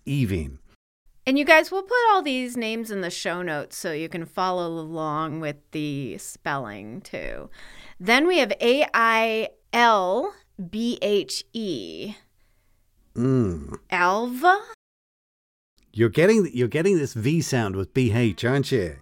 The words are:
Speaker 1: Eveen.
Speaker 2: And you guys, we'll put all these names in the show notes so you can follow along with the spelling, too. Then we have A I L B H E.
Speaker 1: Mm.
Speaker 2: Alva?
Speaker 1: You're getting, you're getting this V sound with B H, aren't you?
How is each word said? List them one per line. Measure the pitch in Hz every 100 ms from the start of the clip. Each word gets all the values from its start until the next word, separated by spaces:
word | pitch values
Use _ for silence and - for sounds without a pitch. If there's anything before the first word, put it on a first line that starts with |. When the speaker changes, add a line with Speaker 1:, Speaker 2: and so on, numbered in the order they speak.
| -
Speaker 1:
Eveen. | 139 107 92 69 67 - _ _ _ _ _ 262
Speaker 2:
And | 277
you | 294
guys, | 320 339
we'll | 381
put | 392 494 466
all | 392
these | 294 254 247 247
names | 220 226 220
in | 202
the | 175
show | - 190 175
notes | 175 147 - -
so | 175
you | 156 160
can | 175 165
follow | - 185 180 170
along | 165 156 165 156 151 160 160
with | 151 147 _
the | 156 151 139 127 85
spelling, | - - 165 139 110 101 107 175
too. | - 117 67 58 - - - - - -
Then | 185 254 339
we | 349
have | 226 -
A | 233 277 -
I | 233 226 226 226 220 214 _ _
L | 233 233 214 180 220 381 - _ - 175
B | 214 233 -
H | 202 202 - - -
E. | 226 208 127 85 80 185 208 _ _ _ _ _ _ _ _ _ 117
Speaker 1:
Mm. | 127 131 104 80 69 - -
Speaker 2:
Alva? | 180 180 202 247 247 349 403 453 453 _ _ _ _ _ _ _ _ _ _ _
Speaker 1:
You're | 104 113
getting, | 143 185 226 175
you're | 123 120
getting | 151 190 175
this | 135
V | 113 127 165
sound | - 127 104 95
with | 95
B | 135 120
H, | 113 117 87
aren't | 120 139 135
you? | 127 85 73